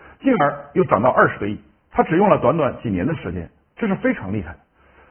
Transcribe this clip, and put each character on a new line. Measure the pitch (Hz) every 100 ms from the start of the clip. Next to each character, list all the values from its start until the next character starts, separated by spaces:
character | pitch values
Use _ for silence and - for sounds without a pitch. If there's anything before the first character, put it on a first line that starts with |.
| - -
进 | 269 247
而 | 143 - -
又 | 170
涨 | 175 101
到 | 123
二 | - 165
十 | -
个 | 104
亿， | 104 - _ _
它 | -
只 | - 165
用 | 202
了 | 139
短 | 120 165
短 | 131 -
几 | 120
年 | 90 117
的 | 160
时 | 98
间， | 87 82 _ _ -
这 | 220
是 | 190
非 | 262
常 | - -
厉 | 107
害 | 76
的。 | - _ _ _ _ _